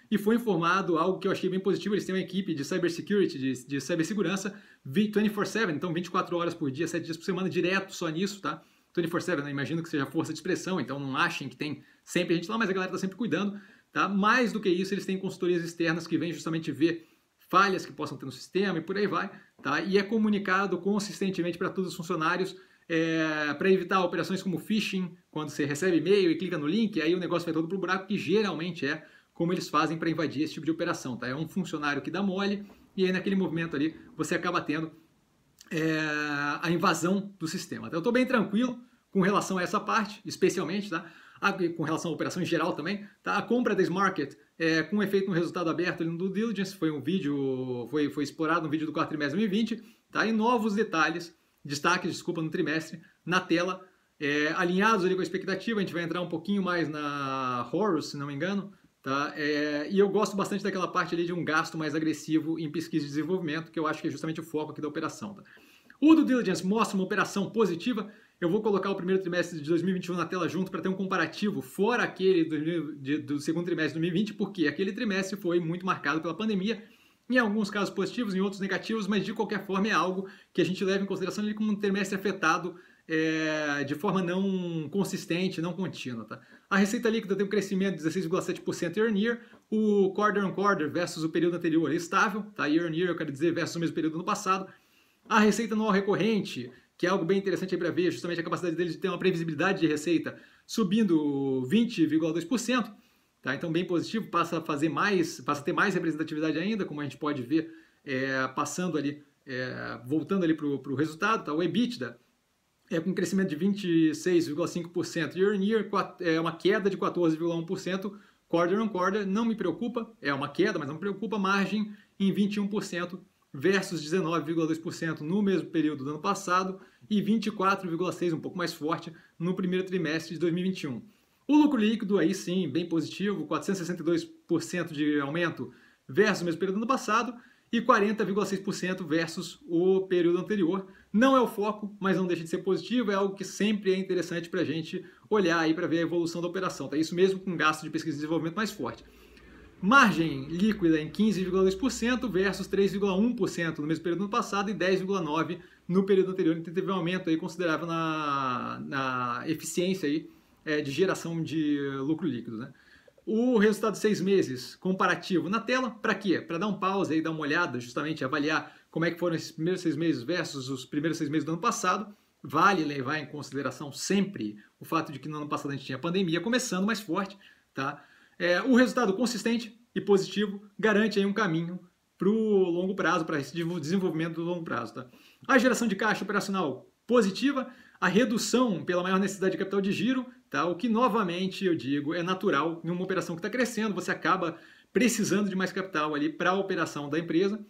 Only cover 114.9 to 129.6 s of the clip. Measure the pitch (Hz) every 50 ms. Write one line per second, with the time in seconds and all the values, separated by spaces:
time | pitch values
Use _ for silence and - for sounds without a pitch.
114.9 | - 180 160 - - 170 160 139 - 175 185 202 214 196 190 202 226 220 202 208
115.9 | 208 190 175 - - - 180 175 160 160 165 165 160 - - 170 208 220 190 202
116.9 | 190 170 196 175 - 175 175 165 160 156 170 170 170 170 165 165 190 - - 175
117.9 | 185 190 190 214 196 - - - _ _ _ _ - 165 175 175 190 214 226 208
118.9 | 214 185 180 185 196 214 202 196 190 214 233 226 226 - 190 175 165 170 233 247
119.9 | 240 240 226 - - _ - 143 143 135 143 143 - - 175 214 208 170 147 135
120.9 | 151 160 185 202 196 - 226 214 208 214 190 190 196 196 196 - 202 220 208 -
121.9 | - - - _ _ - 196 196 165 - 208 196 208 208 202 202 208 208 190 -
122.9 | - 170 175 175 180 180 - _ _ _ _ _ - 139 127 180 196 196 190 -
123.9 | 180 156 147 151 160 185 170 156 170 165 139 147 170 165 165 156 160 156 - 156
124.9 | 139 - 165 165 156 156 156 151 175 208 208 196 190 170 147 - - 165 151 151
125.9 | 151 135 131 139 151 156 - 196 196 196 - - 180 185 190 190 185 - - -
126.9 | _ _ - - 214 202 165 180 220 226 196 214 208 214 190 190 196 190 190 180
127.9 | 165 160 180 175 160 - 175 175 160 147 - 135 - 180 175 165 - - 147 151
128.9 | 165 160 - 175 165 - - _ _ - 165 175 185 -